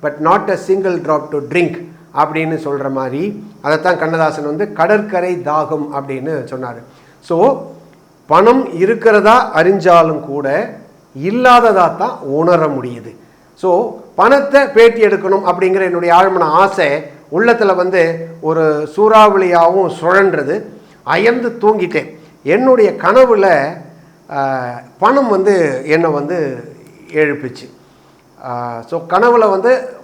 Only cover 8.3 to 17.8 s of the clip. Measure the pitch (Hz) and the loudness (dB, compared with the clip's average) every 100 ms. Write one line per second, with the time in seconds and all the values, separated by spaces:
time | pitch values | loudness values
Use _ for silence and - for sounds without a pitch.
8.3 | 156 214 262 - 165 190 226 226 214 202 | 4 4 2 0 -2 -2 2 2 4 4
9.3 | 240 - 156 170 196 175 170 160 151 139 | 4 2 0 2 2 4 4 4 0 -6
10.3 | 139 139 147 233 - - _ _ 135 160 | -6 -2 -4 -4 -12 -20 _ _ -8 -6
11.3 | 233 254 247 233 190 170 165 214 - 143 | 0 4 4 4 2 0 0 -6 -6 -6
12.3 | 143 165 170 156 135 123 120 110 - _ | -2 2 2 0 -4 -8 -12 -16 -20 _
13.3 | _ _ _ 185 180 226 - - - 202 | _ _ _ 0 0 -2 -8 -16 0 2
14.3 | 277 277 277 269 214 233 226 208 190 180 | 4 4 2 2 4 4 4 0 0 0
15.3 | 196 185 175 190 190 185 170 170 170 190 | -2 0 0 0 0 0 -2 2 4 4
16.3 | 180 165 160 196 196 156 143 156 - - | 2 0 2 2 0 -2 -2 -6 -20 -8
17.3 | 160 233 233 208 180 | -2 2 2 2 0